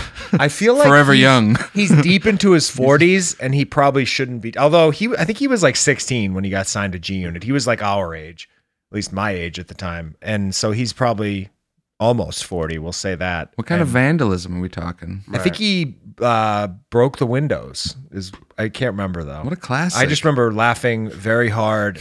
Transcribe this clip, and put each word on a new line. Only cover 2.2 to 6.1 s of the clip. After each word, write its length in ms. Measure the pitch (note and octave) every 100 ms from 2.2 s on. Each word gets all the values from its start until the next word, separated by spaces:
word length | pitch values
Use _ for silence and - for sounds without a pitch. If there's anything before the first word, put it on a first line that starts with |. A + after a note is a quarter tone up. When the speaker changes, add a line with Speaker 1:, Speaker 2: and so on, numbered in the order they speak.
| A3
Speaker 1:
into 260 | G3 G3+
his 160 | E3 -
Speaker 2:
<laughs> 100 | B2
Speaker 1:
forties, 540 | C3+ C#3+ F3 F#3+ F3 -
and 140 | C3
he 100 | C#3+
probably 400 | C#3 D3 C#3 C3+
shouldn't 380 | B2+ - B2+ B2
be. 140 | A2 A2
Although 320 | D3 E3+ D#3+
he, 180 | C#3+ A3 B3+
I 80 |
think 140 | E3+ G#3+
he 100 | C#4
was, 140 | A#3+
like, 140 | D3+ -
sixteen 580 | - B2+ -